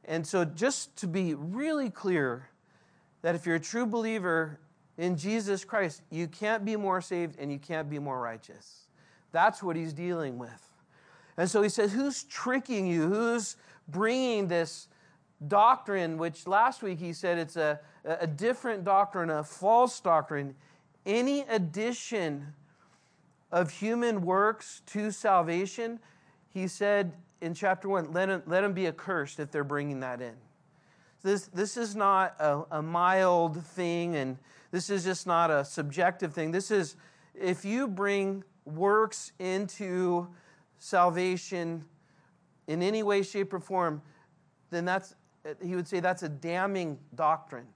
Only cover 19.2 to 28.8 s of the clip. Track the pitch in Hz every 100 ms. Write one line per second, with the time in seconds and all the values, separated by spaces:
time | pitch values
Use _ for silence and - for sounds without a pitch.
19.2 | 165 151 151 - 190 233 254 - 190 160
20.2 | 147 147 139 135 _ _ _ _ 190 220
21.2 | 254 285 254 220 175 180 226 240 - 220
22.2 | 165 143 143 - _ _ _ _ _ _
23.2 | _ _ _ 175 175 - 214 233 240 208
24.2 | 175 185 214 220 - - - 208 214 190
25.2 | 220 190 165 170 190 - 233 233 - _
26.2 | _ _ _ 190 185 - 202 202 185 151
27.2 | - _ 165 170 202 185 196 196 156 170
28.2 | 190 190 156 180 202 185